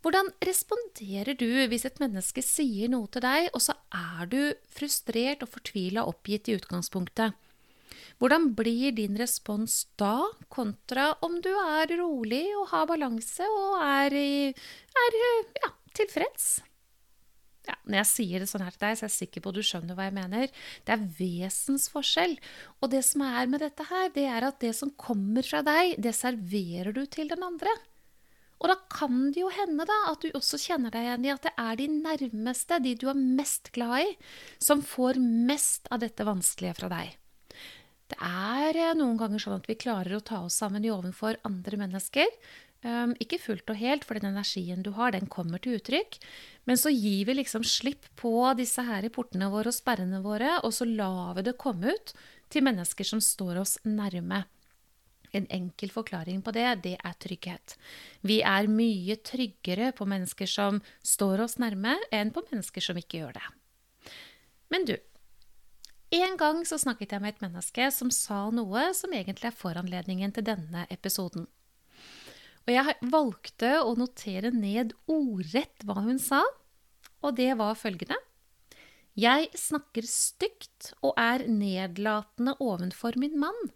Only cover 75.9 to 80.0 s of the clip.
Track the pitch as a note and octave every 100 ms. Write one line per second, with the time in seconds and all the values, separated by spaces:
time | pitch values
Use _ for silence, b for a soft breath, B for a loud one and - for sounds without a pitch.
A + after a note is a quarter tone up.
75.9 | G3 G#3+ C4 - C4+ A4+ - _ _ _
76.9 | _ - _ C#4+ B3 B3+ B3 G#3 A3 A3
77.9 | F3 - C5 - _ _ _ _ B B
78.9 | B B - A3+ C#4 D#4+ - - D4+ -
79.9 | -